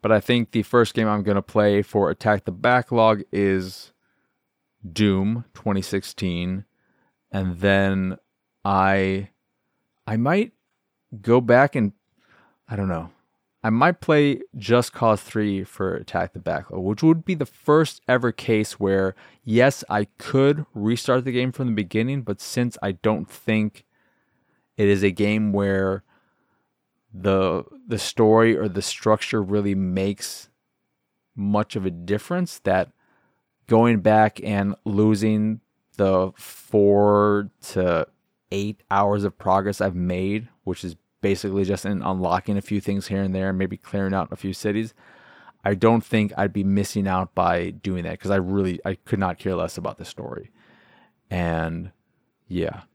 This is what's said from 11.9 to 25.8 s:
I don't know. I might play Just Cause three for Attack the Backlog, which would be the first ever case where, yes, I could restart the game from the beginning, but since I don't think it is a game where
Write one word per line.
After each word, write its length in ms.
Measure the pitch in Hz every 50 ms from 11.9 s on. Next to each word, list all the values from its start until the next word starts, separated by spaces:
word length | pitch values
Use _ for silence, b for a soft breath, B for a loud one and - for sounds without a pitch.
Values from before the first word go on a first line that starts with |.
| - _ _ _ _ b b b b b b b b b b _
I 60 | 113
don't 140 | 101 101 95
know. 220 | 90 82 82 85 _ _ _ _ _ _ _ _ _ _ _
I 80 | 113
might 300 | 107 117 131 170 180 _
play 400 | - - 156 147 147 143 139 - - - _
Just 360 | 135 104 104 117 123 120 - _
Cause 300 | - - 113 107 101 -
three 400 | - - 113 107 104 101 95 95
for 320 | - - - 98 95 87
Attack 380 | 82 - - - 90 87 87 _
the 80 | -
Backlog, 420 | - - 85 73 - - - 92 92
which 200 | 95 107 104 -
would 200 | 160 165 165 160
be 100 | - 185
the 120 | 156 147
first 540 | - _ _ _ - 147 156 160 151 - - _ -
ever 240 | 127 127 120 123 113
case 480 | - - - 113 107 107 - - -
where, 340 | 104 98 98 98 95 95 95 b b b b b b
yes, 400 | - 110 117 123 139 135 - - -
I 180 | - 104 104 - _ _
could 480 | - - - 135 135 139 147 151 151 _ _
restart 500 | 113 101 107 117 117 - - 127 127 123
the 60 | 135
game 220 | 123 123 123 127 123
from 160 | - 135 123
the 40 | 113
beginning, 500 | 104 104 85 - 110 113 123 139 139 123
but 180 | - 101 -
since 360 | - - - - 123 123 113 - -
I 100 | 101 95
don't 380 | 85 _ 110 110 87 113 -
think 540 | - - _ - 110 110 107 107 - - _ _ _ _ _ _ _ _ _ _ _ _ _ _ _ _ _ _ _
it 120 | - 107 101
is 160 | 101 98 95
a 80 | 101 92
game 400 | - 104 101 107 107 107 107 98
where 500 | 101 101 98 98 95